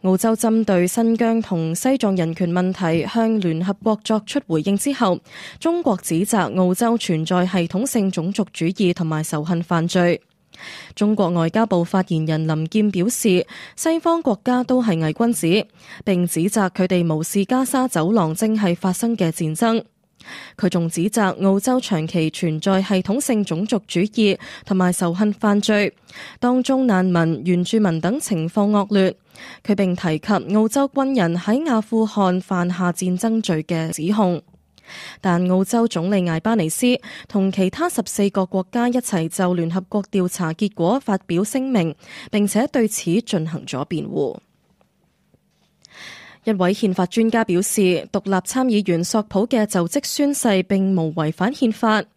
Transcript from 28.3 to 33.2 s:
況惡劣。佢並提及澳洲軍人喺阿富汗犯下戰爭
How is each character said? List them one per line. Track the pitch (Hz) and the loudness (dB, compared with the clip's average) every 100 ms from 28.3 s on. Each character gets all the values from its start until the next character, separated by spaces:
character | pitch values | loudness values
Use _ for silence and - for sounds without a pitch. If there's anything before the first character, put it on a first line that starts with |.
| 175 160 | -2 -2
況 | 214 202 | 0 2
惡 | 208 202 | 2 2
劣。 | 202 190 - _ - - - - | 2 2 -2 _ -20 -20 -14 -2
佢 | 202 | 0
並 | 190 | 0
提 | 180 180 156 | 0 0 -2
及 | - 202 127 214 | 0 -2 2 0
澳 | 220 | 2
洲 | 277 277 | 0 0
軍 | 277 269 262 | 0 0 2
人 | 170 170 | 2 0
喺 | 190 240 320 | 0 0 2
阿 | 226 | 0
富 | 214 226 220 | 0 0 0
汗 | - 190 180 | 2 2 0
犯 | - 185 175 | -2 -2 -2
下 | 180 180 | 0 -2
戰 | 170 185 | -2 -2
爭 | 180 | -2